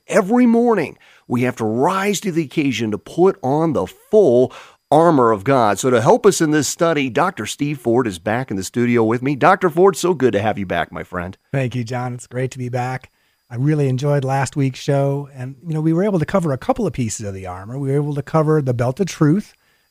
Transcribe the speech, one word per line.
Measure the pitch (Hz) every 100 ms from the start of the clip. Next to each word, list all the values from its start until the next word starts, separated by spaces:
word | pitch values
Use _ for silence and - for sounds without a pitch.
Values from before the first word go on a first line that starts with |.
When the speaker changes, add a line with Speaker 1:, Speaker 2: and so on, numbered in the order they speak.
| -
Speaker 1:
every | 262 185 247 247
morning | 233 240 208 120 - _ _ -
we | 120
have | 123 -
to | 110
rise | 117 147 190 202 190
to | 196
the | 160 139
occasion | - 139 110 110
to | 104
put | - - 190 -
on | 127 147 165
the | 123 95
full | - - 214 170 120 127 - - _ -
armor | 147 170 147 117
of | 104
God. | 98 135 110 98
So | 131
to | 123
help | 131 233 208
us | -
in | 160
this | 151 135
study, | - 170 156 135
Doctor | 113 180 - 104
Steve | - 147 147
Ford | 117 117 117
is | 87
back | 104 117 131
in | 95
the |
studio | 92 123 120 120
with | 110 120
me. | 131 139
Doctor | 156 196 185
Ford, | 156 196 165
so | 175 151
good | 123
to | 101
have | 110 101
you | 95
back, | 85 78
my | 85
friend. | 80 90 87 - -
Speaker 2:
Thank | 139 127 123
you, |
John. | 113 123 123 123
It's | -
great | 123 131
to | 131
be | 123
back. | 123 127 127 - _ _ _ _
I | 120
really | 143 151 139
enjoyed | 127 143 143
last | 131 135 123 147
week's | 135 127
show, | - 139 139 143 139
and, | 131 127 139 170
you | 156
know, |
we | 156
were | 165 208
able | 185
to | 151
cover | 196 165
a | 127
couple | - 254 190
of |
pieces | - 113 - 104
of | 95
the | 92
armor. | 90 101 135
We | 135
were | 143
able | 147 143
to |
cover | - 160 151 156
the | 127
belt | 120 123 -
of | 160
truth | - 151 196 - _ _ _ _